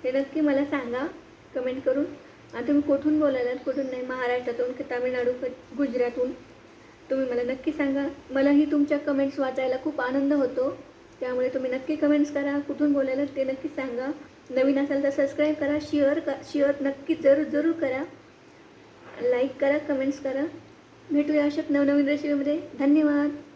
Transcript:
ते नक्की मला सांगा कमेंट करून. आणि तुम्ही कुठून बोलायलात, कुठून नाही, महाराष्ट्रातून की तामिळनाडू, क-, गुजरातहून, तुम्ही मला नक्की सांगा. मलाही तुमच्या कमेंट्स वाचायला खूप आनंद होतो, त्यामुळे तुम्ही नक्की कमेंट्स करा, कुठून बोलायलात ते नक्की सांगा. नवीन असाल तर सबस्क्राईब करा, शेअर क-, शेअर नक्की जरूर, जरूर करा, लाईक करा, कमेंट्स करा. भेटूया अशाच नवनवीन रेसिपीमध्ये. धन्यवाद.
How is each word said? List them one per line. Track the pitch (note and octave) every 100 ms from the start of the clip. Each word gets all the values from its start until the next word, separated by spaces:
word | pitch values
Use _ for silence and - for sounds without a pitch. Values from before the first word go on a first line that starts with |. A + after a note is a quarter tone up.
ते | -
नक्की | C4+ C#4 D#4+
मला | D4 C#4 C#4+
सांगा | C#4+ A#3+ B3 D#4 - - - - C4+
कमेंट | B3+ C4
करून. | C4+ C4+ E4 - - - -
आणि | A3+ A#3+
तुम्ही | D4
कुठून | D4 C#4 D4+ D4+
बोलायलात, | D4 C4 B3 B3+ C#4
कुठून | C4 C4+
नाही, | B3+
महाराष्ट्रातून | B3+ B3+ B3 B3 B3 A#3+ B3
की | B3+
तामिळनाडू, | A#3+ B3 B3+ B3+ B3 B3
क-, | B3+ - - A3+
गुजरातहून, | C#4 B3 A#3+ B3 B3+ E4+ - - - - - - -
तुम्ही | C4+ C4
मला | A#3+ B3
नक्की | C4+ -
सांगा. | D4+ C#4 C#4 C#4 - -
मलाही | C4 C#4+ C#4+ D4+
तुमच्या | D4 C#4+ C#4+
कमेंट्स | D4 C#4 C#4 C#4
वाचायला | C4 C4 C4 B3+
खूप | D#4 D4
आनंद | B3+ C4+ C#4
होतो, | D4 B3+ - C4+ - - - - -
त्यामुळे | B3+ B3+ B3+
तुम्ही | B3+ B3+
नक्की | B3+ C4 D4+
कमेंट्स | D4 D4 D4
करा, | C#4+ C#4+ C#4+
कुठून | C#4+ - D4
बोलायलात | C#4 C4+ C4 C#4+ -
ते |
नक्की | C4 C4+ D#4
सांगा. | - C4 A#3+ C4 D4+ - - -
नवीन | B3+ C4+ C#4
असाल | C#4 C#4
तर | C#4
सबस्क्राईब | C#4 C#4 - D4+ D4+
करा, | C#4 D4
शेअर | D4 D4 C#4 D4+
क-, | D#4+ C4+
शेअर | - D4 C#4 C#4+
नक्की | C#4 C#4 - D#4+
जरूर, | C#4 C#4
जरूर | D4+ D4 D#4
करा, | E4 C#4+ C4 E4+ - - - - - - - - - - -
लाईक | A#3+ B3 C4+ -
करा, | C#4 D4
कमेंट्स | D4 C#4 C4+ D4
करा. | C4+ C4 D#4+ - - - - - -
भेटूया | D4 D4 D4+ D4
अशाच | D4 D4+
नवनवीन | C#4+ C#4 C#4+ C#4
रेसिपीमध्ये. | D4 D4 C#4+ C4+ D#4 - A#3
धन्यवाद. | C4+ D4+ D4+ C#4+ D4 D4 -